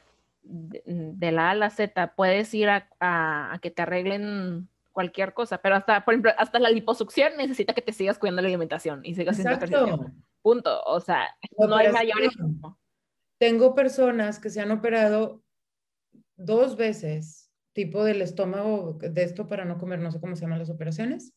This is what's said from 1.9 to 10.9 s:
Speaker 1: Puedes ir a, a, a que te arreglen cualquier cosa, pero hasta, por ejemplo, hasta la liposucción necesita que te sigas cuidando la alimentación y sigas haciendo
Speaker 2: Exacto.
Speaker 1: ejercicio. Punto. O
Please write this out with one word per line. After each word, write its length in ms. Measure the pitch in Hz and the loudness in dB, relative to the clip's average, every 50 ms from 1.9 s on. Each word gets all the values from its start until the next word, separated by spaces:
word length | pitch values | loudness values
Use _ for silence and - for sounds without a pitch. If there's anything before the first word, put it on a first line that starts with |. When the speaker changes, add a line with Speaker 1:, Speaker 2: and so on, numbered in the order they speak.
| - 185 175 170 - | -2 -2 -2 -2 0
Speaker 1:
Puedes 380 | - 190 185 190 202 214 214 | 0 2 2 2 2 0 -2
ir 160 | 226 214 208 208 | 0 0 2 2
a, 200 | 202 196 - _ _ - | 2 0 -2 _ _ -2
a, 540 | 180 180 175 165 160 156 151 147 143 95 151 | -2 0 0 0 0 0 -2 -4 -6 -8 -10
a 40 | 180 | -10
que 100 | - 170 | -10 -8
te 120 | - - | -4 -4
arreglen 840 | 170 165 180 180 180 196 196 202 208 208 202 196 185 180 175 170 180 - _ _ _ _ | -2 -2 -2 -2 -2 -2 -4 -4 -4 -6 -6 -6 -4 -6 -6 -8 -10 -12 _ _ _ _
cualquier 420 | - 190 185 170 - 190 190 190 - | -6 -4 -4 -4 -4 -4 -4 -4 -4
cosa, 240 | 233 233 220 190 175 | -6 -6 -4 -4 -2
pero 180 | - 196 196 | 2 2 2
hasta, 280 | 190 - - 196 202 - | 4 4 2 2 2 4
por 100 | 240 226 | 2 2
ejemplo, 180 | 233 208 226 - | 4 4 4 4
hasta 220 | - 226 - - 240 | 4 2 2 2 4
la 120 | 247 226 | 4 4
liposucción 640 | 226 220 220 226 214 - 220 202 - 262 277 311 320 | 4 4 2 0 -2 -2 -4 -2 2 2 2 2 2
necesita 380 | 294 262 269 254 226 196 226 233 | -2 -4 -2 -2 -2 -2 -2 -2
que 80 | 240 | -2
te 100 | - 226 | -4 -4
sigas 260 | 220 - 190 196 190 - | -4 -2 -2 -2 0 0
cuidando 240 | 208 190 180 180 | -2 -2 0 0
la 60 | 185 190 | 0 0
alimentación 520 | 180 175 165 156 156 160 - 160 147 139 - | 0 -2 -2 -4 -6 -6 -6 -6 -8 -8 -8
y 100 | - 170 | -8 -6
sigas 200 | 185 170 170 220 190 | -2 -2 0 0 0
haciendo 160 | 190 247 254 | 0 0 0
Speaker 2:
Exacto. 320 | 254 - 175 254 285 240 | 0 -2 0 2 2 2
Speaker 1:
ejercicio. 260 | 208 165 151 - - - - - _ _ _ | 2 0 -2 -4 -8 -14 -18 -20 _ _ _
Punto. 400 | - 214 240 240 214 156 120 - - | 4 4 4 4 2 0 -2 -2 -2
O 160 | - | -2